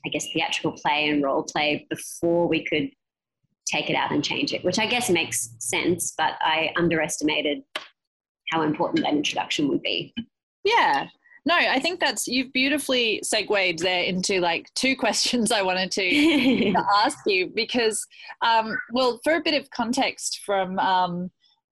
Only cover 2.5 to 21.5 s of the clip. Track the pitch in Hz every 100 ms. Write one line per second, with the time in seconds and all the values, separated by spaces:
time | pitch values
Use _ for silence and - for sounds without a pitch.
2.5 | 160 - 151 269 - _ _ _ _ _
3.5 | _ - 156 151 151 139 147 147 135 147
4.5 | 147 180 196 220 240 233 170 - - -
5.5 | - - 170 143 175 - - 156 - 165
6.5 | 156 160 170 170 160 151 - 151 151 151
7.5 | 139 - - - _ _ _ _ _ -
8.5 | 165 156 - 160 160 139 147 - - -
9.5 | - 139 139 - 87 - - 233 _ _
10.5 | _ 403 466 175 139 175 - _ - 302
11.5 | 339 220 262 330 370 294 208 - 247 262
12.5 | 254 269 294 277 254 226 196 - 214 190
13.5 | 202 185 160 185 180 185 185 180 190 175
14.5 | 165 - - 262 262 220 - - 240 208
15.5 | 220 185 185 185 196 185 294 311 311 247
16.5 | 214 220 220 208 202 220 - - 190 175
17.5 | 196 220 240 220 208 - - - - 226
18.5 | 226 220 226 - 240 254 233 294 330 330
19.5 | 294 277 - 226 262 214 - - - -
20.5 | 196 185 190 185 185 180 175 180 - _